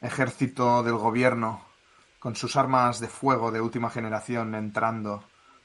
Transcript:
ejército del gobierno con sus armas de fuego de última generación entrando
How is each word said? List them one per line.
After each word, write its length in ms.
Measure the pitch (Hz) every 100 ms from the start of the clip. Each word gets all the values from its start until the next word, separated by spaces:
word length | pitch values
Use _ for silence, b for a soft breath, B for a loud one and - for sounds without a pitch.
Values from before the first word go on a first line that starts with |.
ejército 800 | 120 - 123 - 127 - 123 120
del 120 | 117 113
gobierno 680 | 110 117 127 117 113 110 - _ b b b _
con 160 | 123 113
sus 200 | 123 139
armas 440 | 131 131 123 113
de 80 | 113
fuego 440 | - 135 131 113
de 100 | 110
última 280 | 113 117 117
generación 680 | 117 113 107 - 120 110 110
entrando 680 | 107 110 110 113 107 104 - b b b